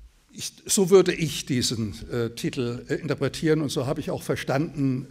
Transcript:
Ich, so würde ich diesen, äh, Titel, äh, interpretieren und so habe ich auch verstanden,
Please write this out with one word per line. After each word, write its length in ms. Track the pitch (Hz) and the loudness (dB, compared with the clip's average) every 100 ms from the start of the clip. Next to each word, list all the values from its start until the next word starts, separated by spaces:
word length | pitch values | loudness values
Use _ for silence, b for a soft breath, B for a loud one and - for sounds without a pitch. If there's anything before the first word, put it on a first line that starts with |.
| - _ _ | -20 _ _
Ich, 180 | - - - - | -12 -12 -10 -2
so 240 | - 180 | 2 8
würde 240 | 190 180 | 8 8
ich 320 | 165 156 - - | 2 -2 -4 -2
diesen, 480 | 123 120 117 107 - - | 0 0 -2 -6 -6 -6
äh, 200 | 120 117 | -4 -4
Titel, 540 | - 165 143 120 123 - | -4 -6 -2 -4 -4 -6
äh, 60 | 170 | -4
interpretieren 640 | 165 131 135 - 160 156 | -4 -2 -2 0 2 2
und 80 | 139 | 2
so 160 | 160 127 | -2 -2
habe 140 | 160 | -2
ich 100 | 185 | -4
auch 120 | 139 | -6
verstanden, 840 | - 131 - 135 165 139 135 127 135 | -4 -4 0 0 0 0 0 0 -4